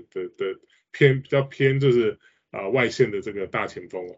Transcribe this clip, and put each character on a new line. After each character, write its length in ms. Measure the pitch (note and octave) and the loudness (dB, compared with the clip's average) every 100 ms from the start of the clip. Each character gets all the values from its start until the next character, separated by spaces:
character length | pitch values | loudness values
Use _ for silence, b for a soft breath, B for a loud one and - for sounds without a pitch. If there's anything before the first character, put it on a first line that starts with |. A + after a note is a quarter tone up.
| F2 | -12
的， 160 | F#2+ F2+ | -10 -10
的， 320 | - F#2+ F#2 _ _ _ | -6 -6 -6 _ _ _
偏， 300 | - C#3+ C3+ | 2 4 4
比 80 | - | 0
较 120 | C#3 | -2
偏 380 | C#3 - C3+ C3+ | -2 0 0 4
就 100 | C#3 | 4
是， 260 | A#2+ A2 G#2 b b _ | 4 2 -2 b b _
啊， 160 | G#2+ G2 | -8 -2
外 220 | C3 A#2 | 0 0
线 220 | - A#2 | 2 0
的 100 | G2+ | 0
这 100 | G2 | -6
个 160 | G2+ F#2 | -6 -6
大 180 | A2+ G2 | -4 -6
前 220 | - F2+ | -8 -12
锋 180 | F#2+ | -10
啊， 60 | F2+ | -10